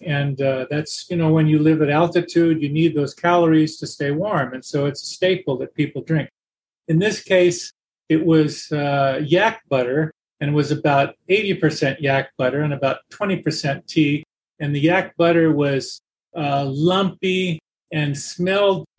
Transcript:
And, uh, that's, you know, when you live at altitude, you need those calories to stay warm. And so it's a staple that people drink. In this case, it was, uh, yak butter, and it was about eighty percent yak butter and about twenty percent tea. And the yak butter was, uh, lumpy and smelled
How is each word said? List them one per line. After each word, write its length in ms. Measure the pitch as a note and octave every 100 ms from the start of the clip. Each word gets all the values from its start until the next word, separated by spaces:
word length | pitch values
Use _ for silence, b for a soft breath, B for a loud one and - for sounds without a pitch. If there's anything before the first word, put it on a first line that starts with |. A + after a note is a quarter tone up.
And, 400 | E3 C#3+ C#3+ C3
uh, 260 | C3+ C3 B2+
that's, 400 | D3 D#3 - -
you 60 | F3
know, 160 | D#3+
when 160 | D#3+ D#3
you 100 | D#3
live 240 | D3+ D#3
at 80 | C#3+
altitude, 720 | D3 E3+ E3+ F3 E3+ E3 D#3
you 60 | C#3+
need 260 | D3+ E3
those 180 | D3 C#3
calories 680 | - E3+ F3 E3 D#3 D#3 -
to 80 | D3+
stay 240 | - C#3+
warm. 420 | D3 G#3 F3+ B2
And 100 | B2+
so 220 | - C#3+ C#3+
it's 160 | C#3
a 40 | -
staple 520 | - F#3 F#3 D#3 B2+
that 160 | -
people 280 | - C#3+ C3
drink. 280 | - D#3+ C3+ _ _ _ _ _ -
In 120 | E3
this 200 | G#3 -
case, 520 | - F#3 F3+ F3 - - _ _ -
it 160 | D#3+
was, 460 | E3 D#3+ D3 - -
uh, 500 | D3+ C#3+ C#3+ C#3 C3
yak 400 | D3 F3 A3 A3 _
butter, 440 | C3 B2 C#3+ D#3 - _ _
and 100 | D3
it 40 |
was 160 | D3 C#3
about 460 | C#3 D3+ C#3 D3 - -
eighty 240 | G3+ G3+
percent 480 | F3+ D#3 D#3 C#3 C3+
yak 300 | C#3 C3+ C3 -
butter 220 | B2+ C#3
and 120 | D3+
about 260 | C#3 C#3 - _
twenty 260 | - G3+ F3+
percent 520 | D#3 D#3 D3 C#3 -
tea. 340 | E3 D3 D3+ - _ _ -
And 120 | D3
the 60 | C#3+
yak 380 | D#3 F#3 F#3 -
butter 340 | E3+ E3+ D#3+
was, 500 | C#3+ C#3+ C3+ - - _ _ _ -
uh, 300 | C#3+ C#3 C#3
lumpy 880 | C#3 E3 F#3 G3 - F#3 F#3 F#3 D#3 - _ _
and 260 | D#3+ D3 C#3+
smelled 680 | - - F3+ G3 G3+ F#3 -